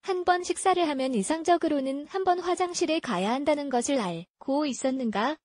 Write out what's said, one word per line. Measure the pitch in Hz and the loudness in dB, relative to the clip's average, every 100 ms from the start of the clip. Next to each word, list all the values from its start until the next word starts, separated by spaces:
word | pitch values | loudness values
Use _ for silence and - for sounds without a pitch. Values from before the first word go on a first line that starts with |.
한 | - 370 | -4 -2
번 | 359 359 | 2 0
식사를 | 349 349 381 359 320 | 0 0 2 2 2
하면 | 269 262 | 0 0
이상적으로는 | 240 190 320 330 339 330 294 262 277 294 | 0 0 -2 2 2 4 0 -2 -4 -6
한 | 381 | -2
번 | 381 359 | 0 2
화장실에 | 349 339 359 - 311 320 | 0 0 -2 0 0 0
가야 | 254 180 196 | 0 0 0
한다는 | 262 294 294 285 | 0 0 0 2
것을 | 247 240 277 | 0 2 0
알고 | 190 165 170 _ - 277 302 | 0 -6 -10 _ -2 0 0
있었는가? | 240 269 262 240 202 247 311 | -2 -2 0 -2 0 -2 -4